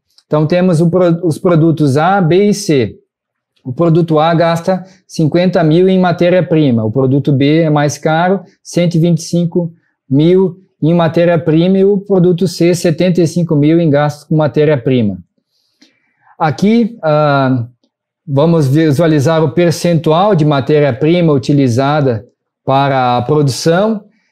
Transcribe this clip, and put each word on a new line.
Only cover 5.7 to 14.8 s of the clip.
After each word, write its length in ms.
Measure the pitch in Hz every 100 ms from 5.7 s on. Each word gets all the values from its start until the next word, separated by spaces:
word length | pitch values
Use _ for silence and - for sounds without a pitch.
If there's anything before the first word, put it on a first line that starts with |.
| 165 185
em 100 | 190
matéria-prima, 840 | 180 175 175 180 160 160 147 117 110
o 60 |
produto 420 | 120 131 139 139
B 300 | 135 139 156
é 60 | 165
mais 280 | 151 147 147
caro, 440 | 160 160 180 190 - _
cento 320 | - - 175 165
e 40 |
vinte 200 | 170 165
e 40 |
cinco 500 | - 170 170 175 170 - _ _ -
mil 520 | 131 160 185 190 180 _ -
em 120 | 151
matéria-prima 840 | 175 165 170 170 170 165 156 175 190
e 40 |
o 140 | 196 202
produto 500 | 196 190 180 170 190
C, 260 | - 170
setenta 480 | 175 180 156 180 175
e 60 | 165
cinco 280 | 175 165 151
mil 240 | 147 170
em 100 | 165
gastos 340 | 143 147 -
com 140 | - 156
matéria-prima. 800 | 151 - 151 147